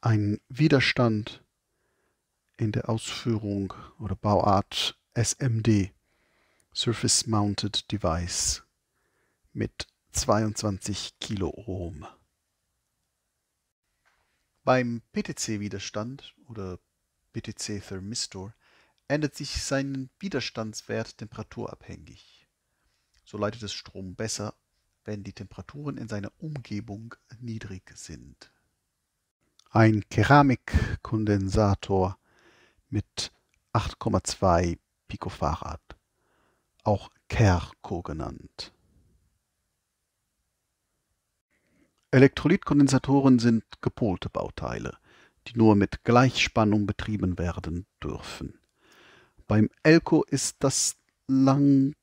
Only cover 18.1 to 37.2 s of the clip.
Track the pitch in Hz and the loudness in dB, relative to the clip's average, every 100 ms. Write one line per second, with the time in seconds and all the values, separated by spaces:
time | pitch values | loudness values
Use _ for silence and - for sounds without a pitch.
18.1 | 120 - 98 95 - _ _ _ _ _ | -8 -8 -10 -14 -16 _ _ _ _ _
19.1 | 147 151 - 147 - - 135 139 135 131 | -2 -2 -6 -10 -8 -4 -4 -4 -6 -10
20.1 | _ 196 143 117 - 110 107 - 110 113 | _ -8 -6 -6 -8 -8 -10 -8 -6 -6
21.1 | - 110 - 110 - 107 107 - - 80 | -10 -16 -14 -14 -10 -12 -12 -16 -18 -18
22.1 | - _ _ _ _ _ _ _ _ _ | -20 _ _ _ _ _ _ _ _ _
23.1 | _ _ 104 104 110 104 - - - 95 | _ _ -6 -4 -4 -12 -12 -14 -14 -14
24.1 | 90 110 - 104 - _ _ _ _ - | -8 -8 -6 -8 -10 _ _ _ _ -12
25.1 | 107 98 - 98 - - 143 147 139 110 | -10 -10 -14 -16 -16 -16 -12 -10 -10 -8
26.1 | 107 101 _ 160 147 120 104 113 104 113 | -8 -10 _ -12 -10 -8 -10 -10 -12 -14
27.1 | - _ 110 120 110 104 92 _ - - | -20 _ -16 -12 -10 -10 -16 _ -20 -16
28.1 | 76 64 62 - _ _ _ _ _ _ | -16 -18 -20 -20 _ _ _ _ _ _
29.1 | _ _ _ _ _ _ 110 110 110 - | _ _ _ _ _ _ 4 4 4 -2
30.1 | - 107 147 143 123 - - - - - | 0 6 6 6 2 0 -2 -2 -6 -6
31.1 | 110 107 101 95 101 104 98 - 95 92 | -4 0 0 0 2 2 2 0 0 0
32.1 | 98 _ _ _ _ _ _ _ 107 - | -2 _ _ _ _ _ _ _ -6 -6
33.1 | - - _ _ _ _ - - - - | -10 -10 _ _ _ _ -2 -2 -6 -2
34.1 | 98 - - 92 85 87 82 _ _ _ | -2 -2 0 2 4 2 -4 _ _ _
35.1 | - - - 76 76 - - _ - _ | -10 -10 -4 -4 -4 -8 -14 _ -20 _
36.1 | _ _ _ _ _ _ _ - 101 - | _ _ _ _ _ _ _ -2 -2 -4
37.1 | _ | _